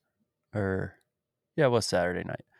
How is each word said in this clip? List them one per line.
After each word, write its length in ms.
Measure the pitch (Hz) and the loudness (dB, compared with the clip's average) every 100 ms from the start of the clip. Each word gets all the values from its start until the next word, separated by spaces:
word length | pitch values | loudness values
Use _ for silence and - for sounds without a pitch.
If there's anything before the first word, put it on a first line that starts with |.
| _ _ _ _ _ | _ _ _ _ _
or, 400 | 107 98 95 98 - _ _ _ _ _ - | -4 -2 -2 -4 -12 _ _ _ _ _ 0
yeah, 100 | 135 | 2
it 40 | |
was 160 | 117 - | 2 2
Saturday 380 | 90 90 90 | 0 0 -2
night. 200 | 85 - - | -6 -10 -12